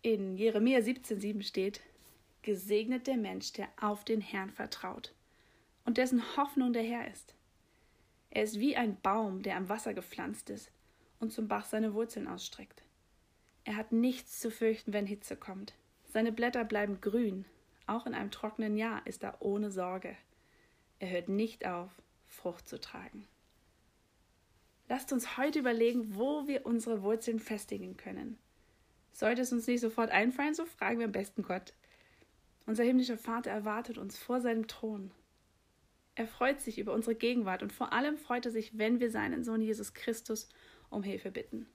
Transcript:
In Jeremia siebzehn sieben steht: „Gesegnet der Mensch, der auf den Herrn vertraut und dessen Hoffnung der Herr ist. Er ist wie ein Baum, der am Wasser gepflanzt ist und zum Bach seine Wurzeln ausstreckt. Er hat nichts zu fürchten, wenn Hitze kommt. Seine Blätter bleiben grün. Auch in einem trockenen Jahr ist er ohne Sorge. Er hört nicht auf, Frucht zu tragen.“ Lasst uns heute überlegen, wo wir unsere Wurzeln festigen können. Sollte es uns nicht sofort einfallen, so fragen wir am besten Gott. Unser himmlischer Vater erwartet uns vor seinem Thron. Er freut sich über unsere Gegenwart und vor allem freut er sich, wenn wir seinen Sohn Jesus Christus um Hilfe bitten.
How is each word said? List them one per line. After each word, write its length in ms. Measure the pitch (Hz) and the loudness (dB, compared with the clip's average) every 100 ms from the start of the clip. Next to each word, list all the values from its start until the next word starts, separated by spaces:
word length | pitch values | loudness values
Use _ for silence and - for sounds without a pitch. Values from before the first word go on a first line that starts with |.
In 340 | 233 214 190 185 | 4 2 2 2
Jeremia 440 | 220 214 233 262 | 4 6 8 8
siebzehn 380 | 220 254 - 208 | 6 0 -2 -2
sieben 220 | 202 208 | 0 -2
steht: 400 | 202 - 190 - - - - - _ _ | -2 0 0 -2 -18 -20 -20 -20 _ _
„Gesegnet 640 | - 196 196 214 220 254 247 | -2 -2 2 2 2 0 2
der 100 | 254 | 0
Mensch, 340 | 202 190 - | 0 -4 -6
der 160 | - 190 - | -8 -8 -2
auf 240 | 208 208 - | -2 0 0
den 160 | 220 | 0
Herrn 300 | 196 202 190 | 0 -6 -6
vertraut 640 | - - - 185 - - _ _ _ _ _ _ _ | -8 -10 -8 -8 -8 -14 _ _ _ _ _ _ _
und 140 | - 233 | 0 4
dessen 400 | 254 247 - - | 6 4 2 2
Hoffnung 340 | 285 - 247 | 2 2 2
der 120 | 233 | 2
Herr 280 | 226 240 - | 0 -2 -6
ist. 220 | - - - _ _ _ _ _ _ _ _ _ | -10 -20 -20 _ _ _ _ _ _ _ _ _
Er 140 | - | 0
ist 160 | 214 214 | 0 2
wie 180 | 269 - | 2 4
ein 240 | 233 196 | 0 2
Baum, 400 | 190 214 214 190 | 2 2 2 -2
der 160 | 196 185 | -2 -2
am 100 | 190 | -2
Wasser 260 | 220 226 | -2 -2
gepflanzt 560 | 196 - - - 214 - | -6 -8 -8 -6 -6 -10
ist 220 | 208 - _ _ _ _ _ | -12 -12 _ _ _ _ _
und 140 | 226 | -6
zum 160 | 226 214 | -4 -2
Bach 160 | 208 - | -2 0
seine 280 | 220 220 | 0 0
Wurzeln 340 | 208 226 214 - | 0 -2 -4 -6
ausstreckt. 560 | 175 - - 202 - _ _ _ _ _ _ _ _ - | -8 -10 -12 -16 -20 _ _ _ _ _ _ _ _ -6
Er 100 | 214 | -4
hat 160 | 220 | 2
nichts 480 | 226 247 254 - - | 4 4 2 -8 -6
zu 100 | 233 | -6
fürchten, 440 | 214 226 220 - | 0 2 2 -2
wenn 140 | 208 202 | -2 -2
Hitze 280 | 208 - 190 | -4 -8 -10
kommt. 380 | - 190 208 - _ _ - | -10 -12 -12 -16 _ _ -2
Seine 260 | 220 233 | 2 2
Blätter 320 | 226 240 240 | 2 0 0
bleiben 380 | 220 208 202 196 | 0 0 0 0
grün. 420 | 208 226 226 190 196 _ _ _ - | 0 2 2 -2 -8 _ _ _ -4
Auch 180 | 226 240 | -4 -4
in 80 | |
einem 180 | - 202 | -4 -6
trockenen 460 | - 214 214 214 208 | -4 -6 -2 0 0
Jahr 280 | 226 208 - | 0 -4 -6
ist 160 | - | -8
er 180 | 196 - | -8 -4
ohne 300 | 202 202 208 | -2 0 0
Sorge. 440 | 190 180 190 185 - _ _ _ _ _ _ _ _ | -2 -2 -4 -8 -12 _ _ _ _ _ _ _ _
Er 100 | 185 | -2
hört 180 | 180 180 | -2 0
nicht 380 | 196 220 - - | 0 0 -2 -4
auf, 260 | 175 180 - _ _ _ | -4 -6 -14 _ _ _
Frucht 420 | - 180 175 - | -8 -8 -8 -12
zu 100 | - | -12
tragen.“ 480 | - - 190 208 202 _ _ _ _ _ _ _ _ _ _ _ _ _ _ _ _ | -12 -14 -14 -16 -18 _ _ _ _ _ _ _ _ _ _ _ _ _ _ _ _
Lasst 240 | 254 - | -2 0
uns 260 | 262 - - | 0 0 0
heute 220 | 285 311 | 2 4
überlegen, 560 | 254 226 233 247 220 196 | 2 6 6 4 0 0
wo 320 | 262 302 285 | 2 2 0
wir 180 | 269 - | -2 2
unsere 360 | 233 233 220 | 0 2 0
Wurzeln 380 | 196 220 240 226 | 2 0 0 -2
festigen 580 | 220 214 - 196 185 190 | -2 -6 -4 -8 -8 -10
können. 400 | 190 190 - - _ _ _ _ _ _ _ | -10 -10 -10 -12 _ _ _ _ _ _ _
Sollte 280 | - 214 240 | 0 2 4
es 100 | 247 | 2
uns 140 | 240 226 | 0 2
nicht 160 | 240 | 2
sofort 300 | 233 226 226 | 2 0 2
einfallen, 420 | 190 233 254 294 | 4 4 2 0
so 140 | 320 339 | 0 -4
fragen 320 | - 190 233 | -4 -2 0
wir 80 | 226 | 0
am 40 | |
besten 300 | 196 202 - | -2 -4 -6
Gott. 320 | 190 190 - _ _ - _ _ _ _ _ _ - | -4 -4 -6 _ _ -20 _ _ _ _ _ _ -4
Unser 160 | 220 | 2
himmlischer 340 | 240 254 247 226 | 6 6 4 -2
Vater 320 | - 233 226 | -2 -4 -2
erwartet 480 | 208 208 214 240 226 | -2 -2 -4 -4 -8
uns 180 | 196 - | -8 -10
vor 260 | - 247 | -2 0
seinem 260 | 240 226 220 | 2 0 -2
Thron. 420 | - 220 208 190 - _ _ _ _ _ _ _ _ _ | -6 -6 -6 -8 -14 _ _ _ _ _ _ _ _ _
Er 140 | - 226 | -6 -6
freut 340 | - 254 277 | 2 2 2
sich 160 | - 214 | -2 -4
über 160 | 208 | 0
unsere 220 | 220 226 226 | 0 2 2
Gegenwart 480 | 233 247 196 185 | 4 4 2 -2
und 100 | 202 | -4
vor 200 | - - | -4 0
allem 260 | 220 285 302 | 2 2 -2
freut 260 | - 247 247 | -2 -2 0
er 60 | |
sich, 260 | 220 214 220 | -2 -4 0
wenn 220 | 214 240 | 2 4
wir 100 | 240 | 2
seinen 340 | 220 202 - | 2 0 -2
Sohn 200 | 240 226 | 0 0
Jesus 320 | 220 214 202 - | 2 0 -4 -6
Christus 540 | - 220 - 226 - - - - - | -4 -4 -4 -6 -6 -20 -20 -20 -8
um 100 | 214 | -4
Hilfe 300 | 196 190 196 | -4 -4 -6
bitten. 340 | 190 - 226 226 | -8 -8 -10 -10